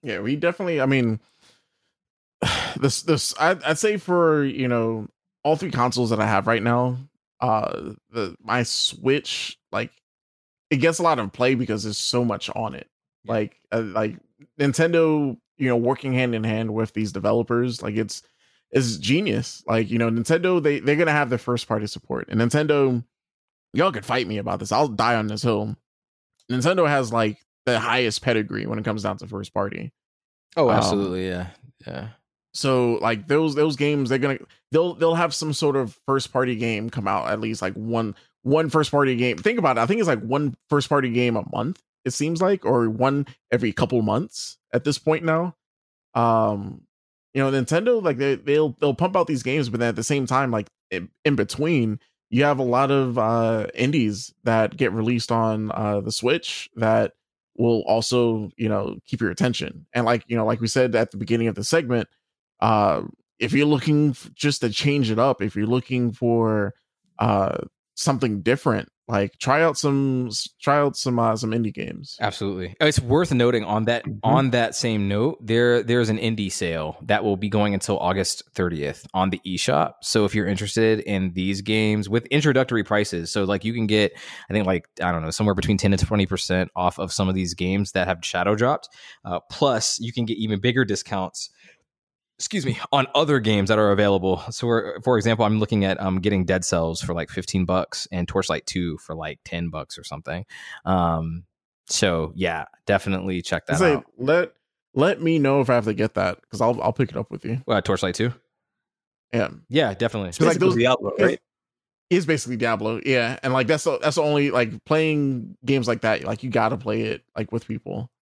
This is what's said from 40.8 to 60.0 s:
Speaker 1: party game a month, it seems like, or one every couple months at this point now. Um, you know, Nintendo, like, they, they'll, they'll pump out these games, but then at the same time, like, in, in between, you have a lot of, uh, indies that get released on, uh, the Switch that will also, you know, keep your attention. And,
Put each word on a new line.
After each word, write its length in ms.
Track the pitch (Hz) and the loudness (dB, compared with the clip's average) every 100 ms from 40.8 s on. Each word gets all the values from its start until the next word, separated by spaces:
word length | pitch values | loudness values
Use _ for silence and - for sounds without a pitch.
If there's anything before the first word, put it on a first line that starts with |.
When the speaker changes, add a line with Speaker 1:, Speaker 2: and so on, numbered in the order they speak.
| 135 | 2
Speaker 1:
party 220 | 143 131 | 0 2
game 260 | 120 123 113 | 0 2 0
a 80 | 87 | -4
month, 280 | - 117 185 _ _ | -4 -4 -6 _ _
it 80 | - | -6
seems 300 | - 147 165 | -4 -2 0
like, 220 | 185 196 | 2 0
or 240 | - 123 117 | 2 2 2
one 360 | 110 131 139 143 - _ | 2 0 0 -2 -8 _
every 200 | 120 113 | 0 0
couple 280 | - - 123 | 0 0 2
months 540 | 107 104 202 - - - _ | 2 0 -2 -10 -14 -14 _
at 100 | 120 | -2
this 140 | 135 147 | 0 -2
point 260 | - 160 | 0 0
now. 300 | 165 160 175 - _ _ _ _ _ | 2 0 -2 -8 _ _ _ _ _
Um, 680 | - 117 113 110 104 101 - _ _ _ _ _ | 0 2 4 2 0 -6 -12 _ _ _ _ _
you 100 | 131 | -2
know, 80 | 135 | 0
Nintendo, 520 | 135 123 160 220 240 | 2 2 0 2 2
like, 160 | 185 123 | 2 0
they, 160 | 139 | 0
they'll, 420 | 139 - 143 156 123 | 0 2 2 2 0
they'll 120 | 147 | -2
pump 240 | 131 180 190 | 2 0 2
out 120 | 175 | 0
these 140 | 143 | -2
games, 240 | 123 143 127 | -2 -2 -2
but 100 | 113 | 0
then 80 | 120 | -2
at 80 | 110 | -2
the 60 | |
same 240 | 113 143 127 | -2 -2 0
time, 240 | 127 135 | 0 0
like, 160 | 113 104 _ _ | -2 -4 _ _
in, 180 | 95 90 _ | -8 -8 _
in 120 | 151 139 | 0 2
between, 640 | 101 - 151 160 113 107 _ _ _ | 0 -2 0 2 0 -2 _ _ _
you 140 | 117 | 2
have 140 | 143 139 | 2 2
a 60 | |
lot 260 | 127 123 135 | 2 2 2
of, 260 | 139 131 123 | 2 2 0
uh, 500 | 110 117 113 113 104 | 0 2 2 0 -4
indies 600 | - - 147 110 101 - _ | -2 0 2 0 -2 -10 _
that 340 | - 113 110 - | 0 2 2 0
get 160 | 127 | -2
released 380 | 104 110 120 - | 0 0 0 0
on, 380 | 117 113 110 107 | 0 0 -2 -4
uh, 280 | - 104 104 | -4 -2 -2
the 120 | 107 | -2
Switch 560 | 107 120 156 - - - - | -2 0 -2 -2 -10 -12 -2
that 360 | 110 113 104 _ _ _ _ - | 2 2 2 _ _ _ _ -2
will 260 | 120 113 - | 2 2 2
also, 640 | 110 110 123 117 113 107 - | 2 2 2 2 0 -4 -4
you 120 | 110 | -2
know, 280 | 104 101 - - | -2 -4 -8 -8
keep 140 | - | -2
your 80 | - | -2
attention. 560 | - 127 117 73 - - | 0 0 0 -6 -10 -8
And, 100 | 120 | -2